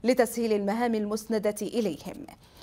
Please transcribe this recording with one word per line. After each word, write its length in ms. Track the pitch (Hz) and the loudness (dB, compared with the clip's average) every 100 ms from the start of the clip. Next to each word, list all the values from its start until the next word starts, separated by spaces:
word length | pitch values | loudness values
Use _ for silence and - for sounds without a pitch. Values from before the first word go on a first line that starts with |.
لتسهيل 480 | 226 254 226 - 226 | 4 4 4 2 0
المهام 420 | 208 196 220 240 | 2 2 0 2
المسندة 600 | 220 208 214 - 226 214 208 | 0 0 -4 -2 0 0 -2
إليهم، 640 | 208 233 208 143 - - - - - - | -4 0 -2 -2 -10 -12 -14 -18 -20 -20